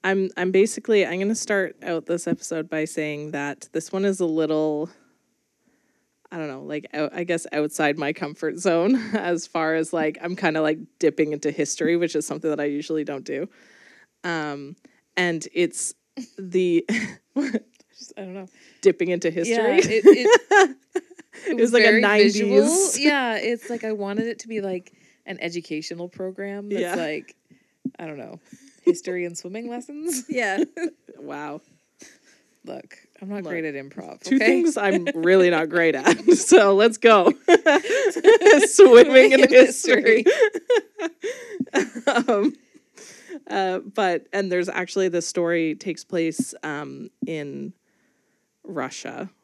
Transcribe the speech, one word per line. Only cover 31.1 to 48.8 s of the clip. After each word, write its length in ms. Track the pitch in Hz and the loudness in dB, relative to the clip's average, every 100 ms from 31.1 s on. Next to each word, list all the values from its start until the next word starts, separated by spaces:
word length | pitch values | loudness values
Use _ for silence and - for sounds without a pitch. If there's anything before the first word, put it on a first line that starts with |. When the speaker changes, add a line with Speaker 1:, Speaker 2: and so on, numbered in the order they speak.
| - | -20
Speaker 1:
Wow. 440 | 143 143 147 151 _ _ _ _ - _ _ _ _ _ - | -16 -14 -14 -16 _ _ _ _ -20 _ _ _ _ _ -18
Speaker 2:
Look, 320 | - - - _ _ | -18 -18 -20 _ _
I'm 60 | 190 | -12
not 160 | 202 | -12
Speaker 1:
Look, 80 | 180 | -8
Speaker 2:
great 140 | 170 160 | -8 -8
at 80 | 139 | -10
improv, 460 | 139 - 85 - | -14 -18 -18 -16
Speaker 1:
two 160 | - 269 | -2 2
Speaker 2:
okay? 80 | 220 | 4
Speaker 1:
things 300 | 349 339 254 | 2 2 0
I'm 260 | 202 196 175 165 | 0 0 -2 -2
really 340 | 165 190 175 | 4 6 6
not 180 | 165 160 | 2 0
great 260 | 170 165 143 | 0 2 2
at. 220 | 135 - 262 | 0 2 4
<laughs> 100 | 359 | 4
So 360 | - - 202 196 | 6 6 8 6
let's 220 | 233 220 | 4 4
go. 360 | 233 214 180 - | 6 8 6 2
<laughs> 100 | - | 4
Swimming 1040 | 349 320 294 427 508 466 339 370 453 392 | 4 6 2 0 -2 -2 4 6 8 8
and 160 | 294 - | 6 6
Speaker 2:
Swimming 640 | - 349 240 277 262 226 | 8 12 12 10 8 8
and 160 | 262 - | 6 8
Speaker 1:
history. 760 | 247 - - - - 226 226 330 | 8 8 4 0 2 4 4 2
Speaker 2:
history. 0 | 587 440 - - 480 - - 330 339 415 523 480 392 262 - | 2 0 0 -2 -2 -2 -10 -10 -8 -12 -12 -16 -10 -4 -4
Speaker 1:
<laughs> 320 | 285 240 285 | -4 -4 -2
Um, 460 | 240 - 208 220 - _ _ _ _ - - - 330 - | -2 0 0 0 -4 _ _ _ _ -20 -20 -18 -18 -8
uh, 300 | 208 190 185 | -4 -4 -6
but, 480 | - 208 190 170 _ | -8 -4 -2 -2 _
and 200 | 202 196 | -6 -4
there's 180 | 180 175 | -4 -4
actually, 400 | - 180 196 185 | -6 -6 -4 -2
the 120 | 170 | -2
story 540 | 165 185 170 170 165 151 | -4 -4 -2 -2 -2 -6
takes 280 | - 165 - | -10 -12 -8
place, 480 | 175 165 160 - - | -4 -4 -6 -10 -10
um, 460 | 156 147 143 139 - _ 147 | -12 -12 -12 -16 -18 _ -10
in 460 | 160 143 139 139 - _ _ _ _ _ _ _ _ | -10 -10 -12 -14 -18 _ _ _ _ _ _ _ _
Russia. 680 | - 160 | -14 -10